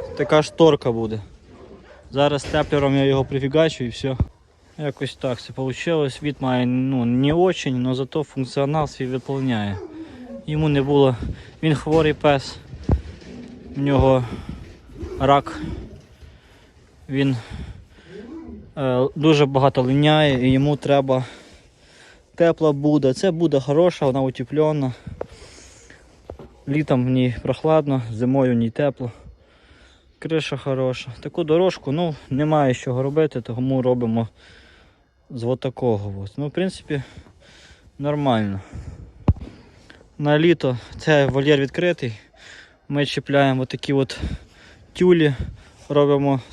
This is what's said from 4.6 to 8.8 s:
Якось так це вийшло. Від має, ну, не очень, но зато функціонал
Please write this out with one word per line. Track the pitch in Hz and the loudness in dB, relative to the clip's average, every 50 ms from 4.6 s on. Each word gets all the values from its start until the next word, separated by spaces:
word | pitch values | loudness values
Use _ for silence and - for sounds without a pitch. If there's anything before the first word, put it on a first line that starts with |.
| _ _ _ - | _ _ _ -8
Якось | 151 139 - - - - - | -8 -8 -6 -6 -8 -10 -8
так | - 143 131 123 - | -6 -6 -6 -6 -6
це | - - 120 | -10 -12 -10
вийшло. | 135 131 131 120 - - 170 165 156 143 131 - - | -8 -6 -6 -6 -6 -4 -2 0 0 0 -2 -4 -6
Від | 151 147 139 - | -6 -6 -6 -4
має, | 135 131 127 127 123 | -2 -2 0 0 0
ну, | 123 127 131 131 135 135 127 117 | 0 0 0 0 0 0 0 0
не | 120 123 127 139 147 160 | 0 2 2 2 2 4
очень, | 175 185 185 165 - - 143 127 123 | 4 2 2 0 0 -4 -4 -2 -2
но | 123 131 127 | -2 -2 -2
зато | 131 135 - - 156 | -4 -4 -4 -4 -6
функціонал | 143 - - 139 127 123 - 139 139 139 156 156 | -6 -6 -6 -8 -8 -4 -2 -2 -2 0 0 -2